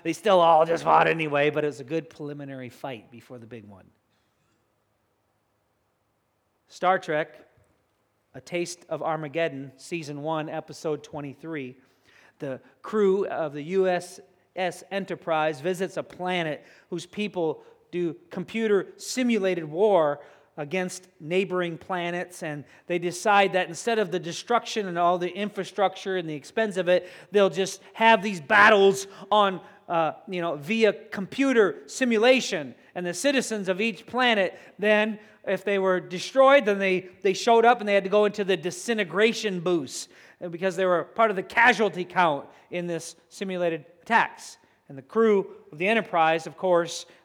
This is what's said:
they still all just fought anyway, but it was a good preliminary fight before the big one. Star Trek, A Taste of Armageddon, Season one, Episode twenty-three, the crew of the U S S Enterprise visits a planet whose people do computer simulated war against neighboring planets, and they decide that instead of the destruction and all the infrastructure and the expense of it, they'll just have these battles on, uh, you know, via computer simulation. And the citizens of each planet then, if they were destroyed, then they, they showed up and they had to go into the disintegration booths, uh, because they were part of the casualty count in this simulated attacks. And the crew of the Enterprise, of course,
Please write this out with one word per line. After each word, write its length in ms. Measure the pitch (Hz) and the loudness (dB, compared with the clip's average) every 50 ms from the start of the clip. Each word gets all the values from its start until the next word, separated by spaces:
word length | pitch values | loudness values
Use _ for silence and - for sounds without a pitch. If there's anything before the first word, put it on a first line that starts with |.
they 100 | - 170 | -6 -6
still 280 | 160 - - 214 190 180 | -6 -2 2 4 4 6
all 260 | 170 165 165 156 165 | 6 6 6 6 6
just 180 | 165 165 156 151 | 4 2 0 2
fought 220 | 165 156 160 165 | 4 4 6 6
anyway, 440 | 160 165 165 156 147 143 143 147 151 | 4 2 0 -2 -2 0 0 2 2
but 140 | 143 156 151 | 0 0 -2
it 40 | 147 | -4
was 120 | 131 131 | -4 -8
a 40 | 131 | -8
good 260 | 127 160 165 160 165 | -6 -6 -6 -6 -8
preliminary 580 | - - 151 143 147 147 139 139 135 131 127 120 | -12 -14 -14 -12 -12 -14 -14 -14 -14 -14 -14 -16
fight 420 | - - - 139 127 107 - _ | -14 -12 -12 -12 -12 -12 -14 _
before 280 | 117 117 - - 127 120 | -20 -20 -20 -20 -20 -20
the 80 | 113 | -18
big 180 | 110 123 113 104 | -18 -18 -18 -18
one. 200 | 104 98 92 90 90 _ _ _ _ _ _ _ _ _ _ _ _ _ _ _ _ _ _ _ _ _ _ _ _ _ _ _ _ _ _ _ _ _ _ _ _ _ _ _ _ _ _ _ _ _ _ _ _ _ _ _ _ _ _ _ _ | -20 -20 -20 -20 _ _ _ _ _ _ _ _ _ _ _ _ _ _ _ _ _ _ _ _ _ _ _ _ _ _ _ _ _ _ _ _ _ _ _ _ _ _ _ _ _ _ _ _ _ _ _ _ _ _ _ _ _ _ _ _ _
Star 300 | - - 180 180 190 180 | -10 -2 0 0 0 0
Trek, 480 | - 165 156 151 165 - - - - _ _ _ _ _ _ _ _ _ _ _ _ _ _ _ _ _ - | -2 -4 -4 -4 -6 -6 -12 -20 -20 _ _ _ _ _ _ _ _ _ _ _ _ _ _ _ _ _ -20
A 60 | 131 | -20
Taste 440 | - - 180 175 175 170 - - - - | -12 -8 -6 -6 -6 -6 -10 -14 -12 -10
of 140 | 160 147 | -8 -6
Armageddon, 680 | - 165 156 160 156 143 135 165 165 165 139 135 139 131 - | -4 -4 -4 -6 -6 -6 -4 -4 -4 -4 -4 -8 -12 -14 -18
Season 460 | - - - 185 170 147 143 147 143 | -20 -12 -10 -10 -10 -8 -10 -10 -8
one, 260 | 147 156 160 156 151 160 | -6 -6 -4 -4 -6 -6
Episode 560 | 160 156 151 - 151 - - 160 151 143 - | -8 -10 -10 -12 -12 -8 -6 -6 -6 -6 -8
twenty-three, 720 | - - 147 147 139 120 - - 160 160 147 131 123 131 _ _ _ _ _ _ _ _ _ _ _ _ _ | -12 -14 -12 -12 -12 -14 -14 -14 -12 -10 -10 -10 -12 -14 _ _ _ _ _ _ _ _ _ _ _ _ _
the 200 | 151 135 131 120 - _ _ _ | -10 -10 -10 -12 -14 _ _ _
crew 420 | - - 214 220 208 190 190 202 190 | -10 -4 0 2 4 4 4 2 0
of 260 | - - 147 165 147 | -4 -4 -6 -6 -6
the 100 | 143 147 | -6 -10
U 260 | 143 165 190 190 185 185 | -8 -4 0 0 2 2
S 320 | 180 170 175 - - - - _ _ _ _ _ - | 0 -2 -4 -8 -16 -20 -20 _ _ _ _ _ -8
S 260 | 180 185 175 170 - - - | -6 -4 -4 -6 -8 -12 -10
Enterprise 680 | 190 196 185 185 175 - - 170 160 156 151 160 156 135 | -8 -8 -6 -6 -10 -8 -4 -2 0 0 0 0 -2 -4
visits 360 | 143 180 185 170 190 175 - | -4 -4 -4 -4 -6 -6 -6
a 60 | 156 | -8
planet 600 | 131 - - 156 180 180 185 180 165 156 143 - - - - _ _ _ | -10 -10 -12 -10 -6 -4 -4 -2 -4 -4 -6 -8 -12 -18 -20 _ _ _
whose 160 | 180 165 165 | -10 -10 -10
people 560 | - - 202 208 202 - 180 165 156 139 - - - - _ _ _ | -10 -8 -6 -6 -6 -4 -4 -4 -4 -4 -6 -12 -20 -20 _ _ _
do 240 | - 175 175 165 147 - _ _ | -6 -4 -4 -4 -6 -8 _ _
computer 580 | - 185 175 - - 226 226 214 202 185 - - - | -12 -12 -10 -8 -4 -2 0 2 2 2 0 -2 -10
simulated 680 | - - - - 254 254 240 233 208 190 190 180 170 160 | -14 -12 -8 -4 -2 0 0 0 0 0 0 -2 -2 -4
war 560 | 151 151 175 214 214 196 170 156 147 143 - - - - _ _ _ _ 160 | -6 -2 0 2 4 4 4 4 2 0 -4 -8 -16 -20 _ _ _ _ -12
against 480 | 151 143 170 185 185 180 180 - - _ _ _ | -8 -6 -4 -4 -4 -4 -8 -12 -16 _ _ _
neighboring 560 | 147 151 175 190 202 165 180 180 175 170 165 | -8 -2 -2 -2 0 0 -2 -2 -4 -4 -6
planets, 680 | 175 - - 190 175 170 175 175 175 180 - - - | -10 -10 -8 -6 -6 -4 -4 -6 -6 -8 -10 -12 -12
and 220 | 180 156 147 147 135 - - - _ | -10 -10 -10 -10 -12 -16 -20 -18 _
they 120 | - 175 175 | -6 -4 -4
decide 540 | 175 180 170 - - 214 202 202 196 185 | -4 -4 -6 -2 2 4 4 4 4 4
that 160 | 165 185 180 165 | 2 -2 -2 -4
instead 300 | 165 - - 233 226 220 | -6 -8 -4 -2 -2 -2
of 120 | 208 160 | -2 -2
the 80 | 180 180 | -4 -6
destruction 680 | 151 170 160 - - - 240 226 233 - - 226 202 185 | -6 -8 -10 -8 -4 -2 0 0 0 -2 -6 -6 -6 -4
and 100 | 170 170 | -2 0
all 200 | 175 175 180 175 | 2 2 2 0
the 120 | 180 180 | -2 -6
infrastructure 880 | - 196 208 202 - 196 180 - - 214 196 185 185 - - 196 190 | -6 -6 -8 -6 -6 -8 -10 -8 -2 0 0 0 -2 -4 -6 -6 -4
and 120 | 185 165 160 | -4 -4 -6
the 60 | 151 | -8
expense 440 | 139 - - - 226 226 214 175 185 | -10 -12 -6 -4 -4 -2 -2 -2 -2
of 100 | 175 175 | 0 2
it, 200 | 180 180 180 - - - - - | 2 2 0 -4 -14 -20 -10 -2
they'll 200 | 185 208 196 185 | 2 4 4 4
just 300 | 151 185 190 - - - - - | 2 0 -4 -4 -6 -10 -16 -14
have 300 | - - 226 226 226 190 | -2 4 6 6 6 6
these 180 | 185 220 196 170 | 4 -2 -6 -8
battles 680 | 139 - 214 202 208 220 214 196 196 196 196 196 - - - - - - | -2 4 6 8 8 8 8 8 6 6 4 2 -4 -12 -16 -20 -4 0
on, 300 | 208 214 202 196 190 170 - - - _ _ - | 2 2 2 2 0 -4 -10 -16 -20 _ _ -4
uh, 240 | 175 165 160 151 - - - | -2 0 0 -2 -4 -6 -10
you 140 | - 185 175 | -10 -6 -4
know, 160 | 170 170 147 | -4 -4 -6
via 380 | 151 143 160 226 226 220 202 - - - - | -6 -4 -4 0 2 4 2 2 0 -6 -12
computer 720 | - 208 190 - - - 277 269 247 226 202 170 - - - | -10 -10 -10 -6 -4 0 0 2 4 4 4 4 2 -4 -12
simulation. 880 | - - - 262 240 226 208 226 254 262 254 - - 202 160 139 123 - - _ _ - | -14 -6 -2 0 2 2 4 6 6 6 4 2 -2 -4 -6 -6 -10 -14 -18 _ _ -10
And 100 | 175 180 | -6 -6
the 80 | 175 | -6
citizens 560 | 175 - - 285 277 254 190 - 220 208 190 185 | -4 -2 0 0 2 2 0 -2 -4 -4 -4 -2
of 140 | 185 180 | -2 -2
each 240 | 226 226 208 - - | -2 -2 -4 -6 -10
planet 520 | - - 247 254 247 226 202 185 - - - - - - - | -6 -2 0 2 2 4 2 2 0 -2 -8 -18 -20 -8 -2
then, 400 | 202 214 214 208 214 220 208 208 - - - _ - | 0 2 2 2 2 0 -4 -8 -12 -20 -20 _ -6
if 160 | 202 196 185 | -6 -6 -4
they 160 | - 208 202 196 | -2 -2 -2 0
were 220 | 190 190 185 180 | 2 2 0 0
destroyed, 640 | 151 147 180 175 - - - 269 262 269 277 285 208 | -2 -6 -10 -10 -10 0 4 6 6 8 8 6 6
then 140 | 208 202 196 | 2 0 2
they, 320 | 196 190 185 185 185 - - _ | 0 0 0 -2 -4 -8 -8 _
they 140 | - 196 196 | -2 -2 -2
showed 320 | - - 240 233 226 226 | 0 2 4 4 6 6
up 140 | 233 247 - | 6 4 4
and 80 | 208 208 | 2 0
they 60 | 202 | 2
had 100 | 196 185 | 2 2
to 60 | 190 | 2
go 140 | 202 208 208 | 2 2 2
into 180 | 208 208 208 | 2 0 -2
the 140 | 196 180 190 | -2 0 -2
disintegration 1040 | 165 151 180 160 - - 233 226 214 202 156 160 196 220 233 - - - 208 185 180 | -2 -2 -6 -8 -6 -6 -4 -4 -4 -4 -2 0 2 2 2 2 0 -4 -4 -4 -4
booths, 480 | 160 180 180 160 135 120 - - - - _ - - - _ - | -2 0 0 0 -2 -6 -10 -12 -14 -14 _ -20 -20 -20 _ -14
uh, 60 | - 180 | -12 -12
because 260 | 165 160 190 190 170 | -8 -4 -4 -4 -2
they 120 | 190 190 | 0 0
were 180 | 180 175 165 143 | 2 2 0 0
part 240 | - - 226 226 220 | -2 0 2 2 2
of 80 | 196 | 2
the 60 | 190 | -2
casualty 640 | 185 - - 233 233 247 220 185 220 196 156 180 175 | -6 -2 2 4 4 6 4 4 0 -2 -2 -4 -8
count 400 | - - 185 180 160 143 139 - - - - _ _ | -4 0 2 2 2 2 0 -6 -12 -20 -20 _ _
in 160 | 160 175 175 | -8 -8 -6
this 280 | 175 170 160 160 - - _ _ _ | -6 -6 -8 -10 -12 -18 _ _ _
simulated 560 | - - 202 190 185 175 180 170 165 156 - - _ _ | -14 -10 -8 -6 -4 -2 -2 -2 -2 -4 -8 -14 _ _
attacks. 560 | _ - 233 208 151 - - - - - - - _ _ _ _ _ - | _ 2 2 2 2 2 -4 -12 -20 -20 -20 -20 _ _ _ _ _ -20
And 80 | 143 | -18
the 60 | 135 | -18
crew 480 | 131 _ - 220 226 220 208 190 165 - - - - - | -16 _ 0 2 4 4 4 2 0 -4 -10 -20 -20 -18
of 80 | 151 151 | -8 -4
the 100 | 180 202 | -2 0
Enterprise, 580 | 226 226 170 - 185 170 160 160 160 165 - | 0 0 -2 0 0 2 2 2 2 0 -4
of 100 | 165 147 | -8 -10
course, 500 | - 190 185 175 170 170 160 - - - - _ _ _ | -4 0 2 2 2 2 0 -6 -12 -14 -16 _ _ _